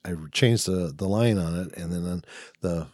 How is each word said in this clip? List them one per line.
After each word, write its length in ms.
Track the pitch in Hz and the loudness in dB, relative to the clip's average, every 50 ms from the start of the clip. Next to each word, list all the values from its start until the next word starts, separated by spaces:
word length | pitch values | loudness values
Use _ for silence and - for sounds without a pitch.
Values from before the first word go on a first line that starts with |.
| - | -8
I 100 | 90 87 78 78 73 | -8 -6 -6 -8 -4
changed 340 | - - 135 113 110 104 - | 0 4 6 6 6 4 2
the, 260 | 95 92 90 87 78 71 | 0 0 0 0 -2 -4
the 140 | - 98 95 | -4 -2 0
line 300 | 101 110 120 117 104 95 | 2 4 4 4 4 2
on 160 | 85 82 85 90 | 2 0 -2 -4
it, 140 | 92 - - | -4 -6 -8
and 140 | - 85 85 | -8 -6 -4
then, 120 | 87 87 87 | -4 -4 -2
then 180 | 90 90 87 - - - - - - _ - | -4 -4 -6 -8 -10 -18 -18 -20 -20 _ -6
the 260 | - 87 85 82 80 - | -2 -2 -2 -2 -4 -6